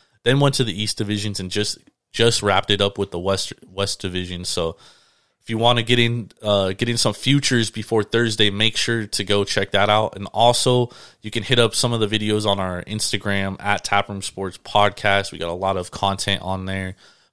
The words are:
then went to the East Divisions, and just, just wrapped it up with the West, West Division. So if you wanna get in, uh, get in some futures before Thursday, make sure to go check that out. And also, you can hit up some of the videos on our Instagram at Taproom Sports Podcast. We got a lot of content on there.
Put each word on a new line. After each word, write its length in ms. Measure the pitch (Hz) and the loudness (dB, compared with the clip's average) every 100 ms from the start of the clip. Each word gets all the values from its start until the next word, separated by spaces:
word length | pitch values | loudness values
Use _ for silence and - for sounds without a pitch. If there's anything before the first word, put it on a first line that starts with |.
| _ _ | _ _
then 160 | - 135 | 2 4
went 160 | 143 135 | 4 2
to 80 | |
the 100 | 117 | 0
East 240 | 92 107 - | -2 -4 -4
Divisions, 420 | 104 104 107 101 | -2 -2 -4 -6
and 120 | 92 | -4
just, 260 | 101 107 - _ _ _ | -2 -2 -4 _ _ _
just 300 | - 117 113 | 2 2 4
wrapped 300 | 104 98 - | 2 2 2
it 100 | 98 | 2
up 160 | 98 - | 2 0
with 140 | 98 | -4
the 80 | 87 | -4
West, 340 | 90 98 - - - | -2 -2 -2 -10 -12
West 320 | 95 98 - | -4 -4 -4
Division. 440 | 95 90 90 90 | -6 -6 -6 -8
So 340 | 87 - 82 80 - _ _ _ _ _ | -6 -2 -2 -4 -14 _ _ _ _ _
if 80 | - | -6
you 120 | 113 | 0
wanna 240 | 117 120 | 2 2
get 160 | 110 123 | 2 2
in, 320 | 117 120 104 - | 4 0 -6 -6
uh, 300 | 107 101 95 | 0 2 2
get 180 | 98 120 | 0 -2
in 80 | 117 | 0
some 160 | - | 0
futures 560 | 104 - 139 135 123 110 | 0 2 2 4 2 0
before 320 | - 107 113 | -4 -2 0
Thursday, 480 | 104 117 117 107 107 | 2 0 0 2 0
make 260 | 98 110 - | 2 0 0
sure 300 | - 117 104 | -2 -2 -4
to 180 | - | -6
go 200 | 101 101 | 0 0
check 260 | 98 - 98 | 2 -2 0
that 140 | 98 104 | 2 4
out. 280 | 107 110 - | 4 0 -4
And 100 | 101 | -8
also, 560 | - 120 120 131 123 120 - - _ | 2 4 4 2 2 0 -6 -20 _
you 80 | 110 | -8
can 140 | 117 | -8
hit 160 | 104 123 | 0 2
up 160 | 117 - | 4 2
some 180 | 123 | 0
of 60 | 117 | 0
the 80 | 107 | 0
videos 400 | 107 107 107 107 | 0 0 0 2
on 120 | 98 | 0
our 240 | 92 90 - | -2 -6 -6
Instagram 760 | 107 - 101 101 98 98 98 | -6 -4 -4 -2 -2 -2 -4
at 220 | 104 101 | -2 -2
Taproom 400 | - 101 - 98 | 0 -2 0 -6
Sports 340 | - - 95 - | -10 -8 -8 -10
Podcast. 760 | - 107 101 98 104 98 98 | -2 2 2 2 0 0 -2
We 60 | 85 | -6
got 120 | 85 | -8
a 40 | |
lot 240 | 87 95 95 | -4 -2 -2
of 140 | 90 | -6
content 500 | - 98 98 - 98 | -4 -2 -2 -2 -2
on 240 | 92 95 92 | -2 -6 -6
there. 300 | 95 92 - _ _ _ | -6 -8 -10 _ _ _